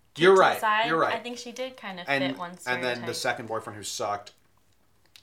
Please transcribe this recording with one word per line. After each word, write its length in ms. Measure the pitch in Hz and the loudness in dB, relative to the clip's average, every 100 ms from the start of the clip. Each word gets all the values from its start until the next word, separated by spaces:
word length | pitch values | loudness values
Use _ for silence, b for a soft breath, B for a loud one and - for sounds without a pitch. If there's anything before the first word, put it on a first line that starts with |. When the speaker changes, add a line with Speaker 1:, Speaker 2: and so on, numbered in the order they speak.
| _ | _
Speaker 1:
kicked 60 | - | 4
Speaker 2:
You're 140 | 180 190 | 6 8
Speaker 1:
to 40 | |
the 20 | |
Speaker 2:
right, 180 | 156 - | 8 4
Speaker 1:
side. 280 | 220 214 160 | 2 2 2
Speaker 2:
you're 120 | 160 | 2
right. 160 | 135 226 | 2 0
Speaker 1:
I 40 | |
think 180 | 240 240 | -6 -10
she 120 | 240 | -12
did 240 | 240 262 254 | -10 -10 -10
kind 220 | 208 185 | -12 -10
of 80 | 175 | -2
Speaker 2:
And, 160 | 135 | 0
Speaker 1:
fit 140 | 135 135 | 0 -4
one 140 | 175 180 127 | -10 -8 -4
Speaker 2:
and 160 | 123 | -2
then 220 | 123 120 120 | -2 -4 -6
the 80 | |
Speaker 1:
stereotype. 20 | 110 | -4
Speaker 2:
second 300 | 127 120 113 | -2 -2 -4
boyfriend 300 | 110 113 104 | -6 -8 -10
who 60 | |
sucked, 500 | 101 - 107 101 - - _ _ _ _ _ _ _ - | -10 -6 -4 -4 -8 -20 _ _ _ _ _ _ _ -20